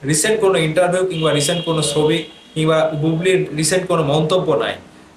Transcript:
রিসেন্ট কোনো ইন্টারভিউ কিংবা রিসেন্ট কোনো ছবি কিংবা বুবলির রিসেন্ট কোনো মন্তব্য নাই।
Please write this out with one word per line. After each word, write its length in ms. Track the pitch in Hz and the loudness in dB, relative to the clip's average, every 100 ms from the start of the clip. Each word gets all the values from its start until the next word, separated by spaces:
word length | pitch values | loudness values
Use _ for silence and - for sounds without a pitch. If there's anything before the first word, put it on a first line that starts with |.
| 135 | -2
রিসেন্ট 340 | 156 220 214 | -2 0 2
কোনো 180 | 196 180 | 2 2
ইন্টারভিউ 460 | 156 156 180 180 185 | 0 2 2 0 -2
কিংবা 260 | 165 156 | -2 0
রিসেন্ট 320 | 147 143 170 | 0 0 -2
কোনো 180 | 165 156 | -2 -2
ছবি 360 | 147 156 151 165 - - - | 0 0 2 0 -4 -16 -12
কিংবা 360 | 160 156 156 156 156 | -2 0 2 0 0
বুবলির 540 | 160 160 185 185 - 147 | -2 0 2 0 0 -4
রিসেন্ট 280 | 160 185 180 | 0 -2 0
কোনো 140 | 170 | 0
মন্তব্য 500 | 143 151 160 180 156 | 0 0 2 0 0
নাই। 220 | 131 107 98 - - - | 0 -2 -6 -14 -20 -20